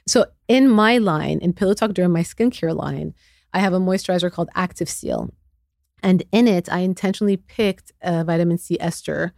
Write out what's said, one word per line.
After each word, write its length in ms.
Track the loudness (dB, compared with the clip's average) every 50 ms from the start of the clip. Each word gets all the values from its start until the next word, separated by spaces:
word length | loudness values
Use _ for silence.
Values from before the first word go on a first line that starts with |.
| -4
So 200 | 0 2 2 2 0 _ _ _
in 220 | 2 4 4 6 6
my 280 | 6 4 4 4 4
line, 420 | 2 2 2 0 0 -2 -2 -2 -2
in 120 | -2 -2
Pillow 220 | -2 0 0 0 0
Talk 180 | 0 -2 -2
Derm, 200 | 0 0 0 2
my 120 | 2 0 -2
skincare 500 | -2 -2 -2 -2 -2 -2 -2 -4 -4 -4
line, 400 | -4 -4 -6 -6 -6 -8 -10 -12 _ _ _ _ _ _ _ -2
I 60 | 0
have 140 | 0 2 0
a 60 | 0
moisturizer 520 | 0 0 -2 -2 -2 -2 -2 -2 -2 -2
called 180 | -4 -4 -6 -6 -4
Active 320 | -4 -4 -4 -4 -6 -8
Seal. 460 | -8 -8 -8 -6 -6 -6 -6 -6 -8 -12 _ _ _ _ _ _ _ _ _ _ _ _ _ 0
And 180 | 2 2 2 2 0
in 160 | 2 2 4
it, 240 | 4 2 2 0 -2
I 80 | -4 -2
intentionally 560 | -2 -2 -2 -2 -2 -4 -2 0 0 0 -2
picked 540 | -2 _ _ -6 -2 -2 -2 -2 -4 _ _ _ _ -4
a 200 | -2 -2 -2 0
vitamin 360 | 0 0 0 2 0 0 -2
C 180 | -4 -4 -4 -4
ester, 540 | -4 -4 -6 -6 -6 -6 -4 -4 -4 -6 -8